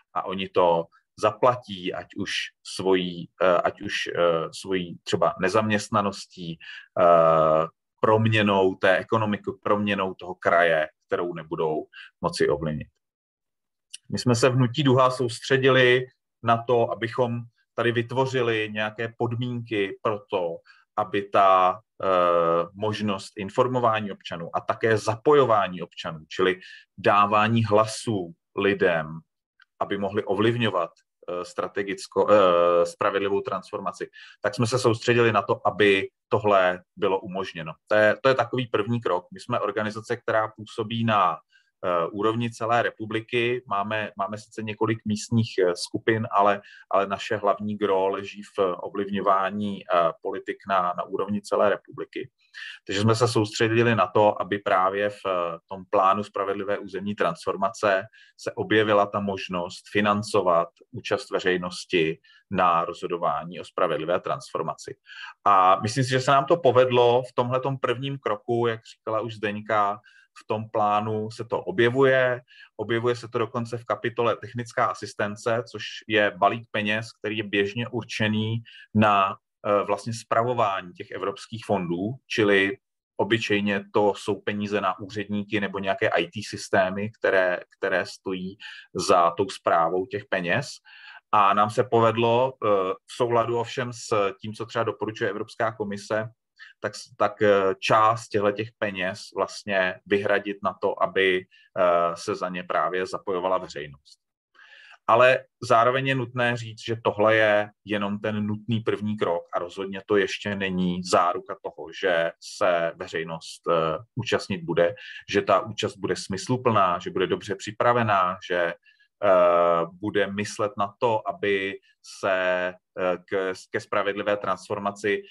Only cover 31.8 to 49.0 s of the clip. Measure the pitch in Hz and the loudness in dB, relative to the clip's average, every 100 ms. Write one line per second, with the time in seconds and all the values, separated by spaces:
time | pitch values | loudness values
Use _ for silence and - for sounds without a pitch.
31.8 | 98 92 - - 95 107 95 87 87 87 | -6 -6 -4 0 6 6 6 6 4 4
32.8 | 87 - 104 98 98 98 98 95 - 104 | 2 0 0 0 0 -2 -2 -8 -8 -8
33.8 | 92 - 87 - - - 104 - 117 127 | -8 -8 -10 -14 -20 -8 -4 -2 0 2
34.8 | 123 110 - 120 117 107 - 117 101 92 | 2 2 2 4 4 2 0 -2 -2 2
35.8 | 104 98 95 _ _ 113 107 98 90 90 | 4 4 0 _ _ 0 4 4 4 0
36.8 | - - 98 92 104 95 95 - 80 78 | -8 -4 -2 -2 -4 -8 -8 -10 -12 -12
37.8 | - 107 107 - 135 131 117 127 123 107 | 0 4 4 4 2 2 0 -4 -2 -2
38.8 | 104 120 110 90 - 95 - 120 104 104 | -2 -2 -2 -2 -4 -14 -6 -4 -2 -4
39.8 | 107 107 104 113 - 110 110 - 107 - | -6 -8 -8 -6 -2 -2 -2 -6 -12 -8
40.8 | 107 117 113 104 92 78 _ _ _ _ | -6 -2 0 2 2 0 _ _ _ _
41.8 | 92 87 82 104 104 113 120 117 110 117 | -2 -2 -2 -2 -2 0 -4 -6 0 0
42.8 | 101 - 110 110 110 123 117 123 123 101 | 0 -4 -6 -6 -4 -2 -2 -4 -4 -4
43.8 | 101 107 104 - 98 107 - - 110 107 | -2 -4 -6 -6 -8 -8 -12 -12 -10 -2
44.8 | 113 113 - 104 - 117 113 - 90 87 | -2 -2 -2 -4 0 0 0 2 0 0
45.8 | - - - 113 113 101 101 101 - - | -6 -4 0 0 0 2 2 2 -4 -20
46.8 | - 95 98 98 - 107 101 95 104 104 | -2 0 0 -4 -4 -2 0 -2 -4 -2
47.8 | 101 95 95 98 98 98 101 - 95 87 | 2 2 2 -2 -8 -14 -8 -2 -2 -2
48.8 | 98 95 | -6 -6